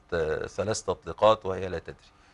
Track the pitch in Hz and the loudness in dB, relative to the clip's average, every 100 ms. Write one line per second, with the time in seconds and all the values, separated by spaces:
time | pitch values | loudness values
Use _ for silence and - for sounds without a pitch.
0 | _ 85 78 78 - - 98 110 - 90 | _ -2 0 -2 -4 -4 -4 -2 -4 -6
1 | - - 107 135 95 92 92 82 - 71 | -8 4 4 4 0 -4 -6 -6 -10 -18
2 | - _ - | -20 _ -20